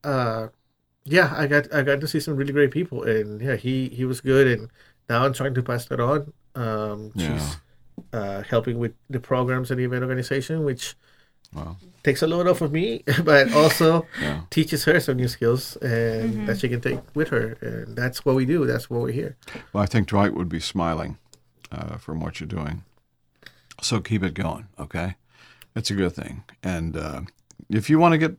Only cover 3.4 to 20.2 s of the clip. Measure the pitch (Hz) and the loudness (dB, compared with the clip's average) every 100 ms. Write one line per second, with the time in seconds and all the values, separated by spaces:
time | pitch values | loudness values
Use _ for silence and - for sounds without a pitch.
3.4 | 131 123 127 131 127 117 127 123 135 131 | -4 -2 -2 -2 -4 -4 -4 -2 2 6
4.4 | 135 117 110 _ _ _ - 120 135 131 | 6 4 -4 _ _ _ -2 2 2 0
5.4 | 135 127 123 120 - 127 120 147 147 - | -2 -2 -2 -4 -4 0 2 0 -2 -16
6.4 | _ 131 113 107 107 104 107 104 80 76 | _ -6 -4 -2 -4 -6 -8 -4 -2 -2
7.4 | 73 76 _ _ - - - 113 98 98 | -4 -8 _ _ -20 -20 -8 -6 -4 -6
8.4 | 101 120 113 117 117 - _ 131 - 127 | -2 -2 0 -4 -4 -6 _ -8 -2 -2
9.4 | 127 127 127 127 127 123 127 127 120 139 | 0 -2 -2 -2 -2 -2 -2 -4 -2 -4
10.4 | 131 160 151 127 - - _ _ _ _ | -2 -2 -2 -4 -8 -14 _ _ _ _
11.4 | _ - 78 90 - _ 151 127 160 170 | _ -14 -12 -14 -20 _ 0 2 0 2
12.4 | 180 175 156 156 202 233 - 127 170 143 | 2 2 2 0 -2 -4 -2 0 6 8
13.4 | 131 143 156 - 160 165 165 - 76 76 | 8 6 6 6 6 6 0 -6 -4 -4
14.4 | - - 156 147 - 165 135 127 123 - | -2 0 0 0 4 4 2 0 -2 0
15.4 | 117 131 - - 127 117 117 113 113 107 | 2 2 -2 -6 -2 0 0 0 -2 -2
16.4 | 208 196 123 120 127 127 - 151 156 123 | -2 -2 -2 -2 -4 -6 -6 -4 0 0
17.4 | 113 117 117 113 110 113 127 - - 131 | -2 -6 -10 -10 -10 -4 -4 -2 2 2
18.4 | 131 165 127 120 - 120 113 117 - - | 2 2 2 -2 -4 -4 -2 -4 -6 -10
19.4 | - - - 101 101 113 95 101 | -18 -18 -6 0 2 2 4 4